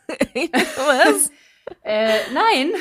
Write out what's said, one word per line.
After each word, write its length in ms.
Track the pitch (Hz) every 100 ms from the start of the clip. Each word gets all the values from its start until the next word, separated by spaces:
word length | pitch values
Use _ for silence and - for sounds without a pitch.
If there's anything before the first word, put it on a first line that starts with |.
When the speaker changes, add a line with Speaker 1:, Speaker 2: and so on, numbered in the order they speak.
| -
Speaker 1:
<laughs> 260 | - 233 247
Was? 960 | 330 - - - 277 262 370 - - - _ _ - -
Speaker 2:
Äh, 380 | - 214 220 220 -
nein. 380 | 269 453 269 285 403